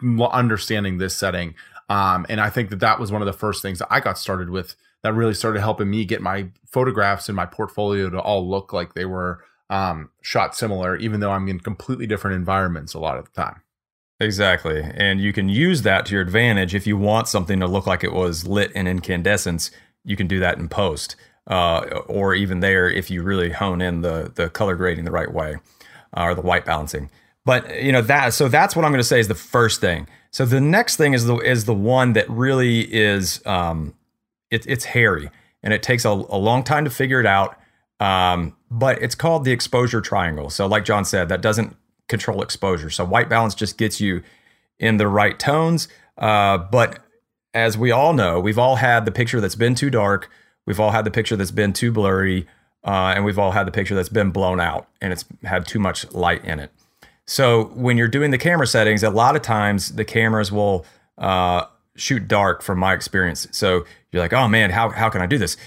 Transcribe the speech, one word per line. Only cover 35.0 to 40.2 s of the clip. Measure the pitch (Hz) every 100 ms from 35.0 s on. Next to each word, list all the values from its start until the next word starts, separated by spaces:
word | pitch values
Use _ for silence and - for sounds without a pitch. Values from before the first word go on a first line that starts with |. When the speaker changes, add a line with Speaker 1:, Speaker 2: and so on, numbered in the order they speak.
| 113 85 71 - _ _
Speaker 2:
and | 101
it | 107
takes | - 123 117
a, |
a | 101 101 101
long | 104 123
time | 127 151
to | 151
figure | - 131 131
it | 110
out. | 98 95 - _ _ _ -
Um, | 101 95 90 90 82 - -
but | 117 131 123
it's | 127 -
called | 165 165 131
the |
exposure | 120 - 123 123 117
triangle. | - 101